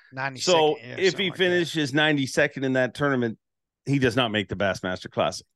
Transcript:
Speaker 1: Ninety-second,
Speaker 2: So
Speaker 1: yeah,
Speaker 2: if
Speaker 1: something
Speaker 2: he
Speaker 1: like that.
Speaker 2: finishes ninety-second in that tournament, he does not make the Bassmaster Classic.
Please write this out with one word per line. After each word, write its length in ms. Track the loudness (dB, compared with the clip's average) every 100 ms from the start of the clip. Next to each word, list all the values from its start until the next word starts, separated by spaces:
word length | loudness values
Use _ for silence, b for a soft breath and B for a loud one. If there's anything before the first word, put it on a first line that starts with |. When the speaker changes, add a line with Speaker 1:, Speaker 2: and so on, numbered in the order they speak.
| b
Speaker 1:
Ninety-second, 400 | -10 -8 -4 2
Speaker 2:
So 240 | 4 4 0
Speaker 1:
yeah, 180 | -6 -2
Speaker 2:
if 120 | 0
Speaker 1:
something 140 | 0
Speaker 2:
he 60 | -2
Speaker 1:
like 80 | 0
that. 60 |
Speaker 2:
finishes 500 | 2 2 0 -2 0
ninety-second 680 | 2 2 2 0 0 0 0
in 80 | 0
that 220 | 0 0
tournament, 440 | 0 0 0 -2 -4 _ _ _ _ -2
he 140 | 2
does 160 | 2 2
not 160 | 0
make 160 | 0 -2
the 80 | -2
Bassmaster 540 | -2 -2 -4 -6 -6
Classic. 360 | -2 -2 -2 -10